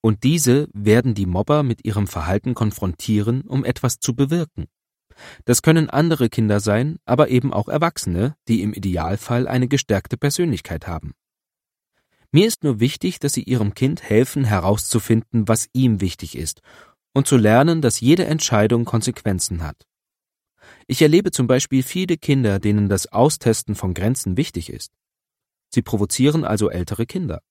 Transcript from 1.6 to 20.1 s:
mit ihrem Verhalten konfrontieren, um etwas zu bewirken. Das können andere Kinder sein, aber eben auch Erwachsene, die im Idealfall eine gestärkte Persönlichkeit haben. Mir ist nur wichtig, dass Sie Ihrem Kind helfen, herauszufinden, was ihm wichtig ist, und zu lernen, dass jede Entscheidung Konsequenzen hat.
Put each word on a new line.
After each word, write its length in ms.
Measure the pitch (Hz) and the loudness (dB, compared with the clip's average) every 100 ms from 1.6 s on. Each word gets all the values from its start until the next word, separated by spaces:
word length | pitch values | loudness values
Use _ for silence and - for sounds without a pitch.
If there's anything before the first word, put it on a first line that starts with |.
mit 240 | 139 110 - | 0 -2 -4
ihrem 200 | 104 98 | -2 -4
Verhalten 460 | 87 78 101 127 | -4 -2 -2 -2
konfrontieren, 880 | 120 110 - 95 - - 107 104 127 | -2 -2 -2 -6 -4 -2 0 0 -2
um 220 | - 131 | -2 -4
etwas 360 | - 123 123 - | -4 -2 -4 -4
zu 140 | - | -6
bewirken. 520 | 123 139 170 156 - 80 _ _ _ _ _ - - - | -2 0 0 -4 -10 -14 _ _ _ _ _ -20 -10 -2
Das 160 | 120 | 2
können 260 | - 160 151 | 4 4 2
andere 400 | 139 165 156 117 | 0 0 2 0
Kinder 320 | - 107 104 | 0 0 0
sein, 380 | 104 104 143 165 - | 2 0 -2 -6 -2
aber 240 | 123 131 | 2 4
eben 240 | 123 135 | 2 0
auch 140 | 101 - | -4 -2
Erwachsene, 680 | 147 165 - - 85 123 - - | -2 -2 -4 -4 -2 -2 -4 -2
die 120 | 113 | 0
im 140 | 101 | 0
Idealfall 720 | 101 98 87 78 101 - 120 127 | -4 -4 -4 -4 -6 -2 -2 0
eine 180 | 127 123 | 0 0
gestärkte 520 | 135 - 98 - - | -2 0 -2 -2 -4
Persönlichkeit 680 | 143 - 175 107 - 80 - | -2 0 -2 -2 -6 -10 -8
haben. 280 | 82 73 - _ _ _ _ _ _ _ _ _ _ _ | -10 -10 -18 _ _ _ _ _ _ _ _ _ _ _
Mir 160 | 147 220 | 4 4
ist 160 | - | 2
nur 160 | 147 110 | -2 0
wichtig, 400 | 127 - 185 - | 0 0 -6 -4
dass 120 | 143 | -4
Sie 120 | - | -4
Ihrem 300 | - 123 104 | -2 -2 -2
Kind 280 | - 131 170 | 0 -2 -2
helfen, 420 | - 107 131 147 | 0 2 2 0
herauszufinden, 1000 | 123 101 95 107 - 113 - 113 - 117 107 | 0 0 0 -2 0 -4 0 0 0 -2 0
was 220 | 110 - | -2 -2
ihm 280 | 127 131 104 | 0 2 2
wichtig 360 | 92 - 85 - | -2 -6 -12 -8
ist, 240 | 80 - _ - - _ _ | -10 -10 _ -20 -20 _ _
und 160 | 139 139 | -2 2
zu 80 | 131 | 4
lernen, 440 | 104 117 156 165 | 6 4 4 2
dass 200 | 135 - | 0 0
jede 260 | 120 170 - | 2 2 2
Entscheidung 580 | 156 - 110 107 120 | -2 0 2 2 0
Konsequenzen 800 | 117 113 117 - - 92 - 85 | 0 -2 -2 -4 -4 -2 -4 -6
hat. 240 | 78 - _ _ _ | -8 -10 _ _ _